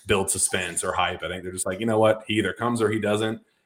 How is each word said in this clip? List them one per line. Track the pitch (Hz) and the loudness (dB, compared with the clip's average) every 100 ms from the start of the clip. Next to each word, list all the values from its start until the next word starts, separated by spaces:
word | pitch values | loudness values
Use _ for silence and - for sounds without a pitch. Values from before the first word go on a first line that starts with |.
| 101 | 0
build | 101 95 | 0 0
suspense | 95 - 98 87 87 | -2 -2 -2 -4 -4
or | 95 | -2
hype." | 90 87 90 | 0 -2 -2
I | 82 | -8
think | 90 | -8
they're | 90 | -8
just | 92 95 | -6 -4
like, | 92 | -2
"You | 113 | 0
know | 110 | 4
what? | 110 110 - | 4 4 0
He | |
either | 107 95 | 0 0
comes | - 120 117 | 0 -2 2
or | 107 | 2
he | 110 | 2
doesn't. | 101 107 110 113 _ _ | 0 2 0 -4 _ _